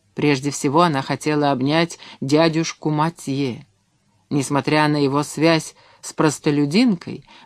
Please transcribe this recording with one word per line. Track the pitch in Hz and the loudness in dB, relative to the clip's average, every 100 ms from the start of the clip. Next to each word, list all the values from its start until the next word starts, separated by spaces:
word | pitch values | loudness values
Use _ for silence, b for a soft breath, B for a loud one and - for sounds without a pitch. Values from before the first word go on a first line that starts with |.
| _ - | _ -2
Прежде | 147 139 143 | 0 0 -2
всего | 139 147 147 | -4 0 2
она | 175 139 | 2 0
хотела | - 135 151 151 143 | -4 -4 -2 0 0
обнять | 131 135 160 170 - B B | 0 0 0 0 -4 B B
дядюшку | 135 151 165 156 165 - 156 | 0 2 2 2 -4 -6 -4
Матье. | 151 160 170 - 135 139 120 - _ _ _ _ _ - | -2 -2 -4 -6 -4 -4 -6 -14 _ _ _ _ _ -6
Несмотря | 147 131 143 139 151 151 | -4 -2 -2 2 2 2
на | 147 | 2
его | 139 139 | 0 0
связь | 143 - 160 160 - - b b | -4 0 2 2 -2 -16 b b
с | - | -10
простолюдинкой, | - 156 - 156 147 143 180 254 175 - - - B | 0 0 0 0 0 2 2 2 0 -6 -14 -16 B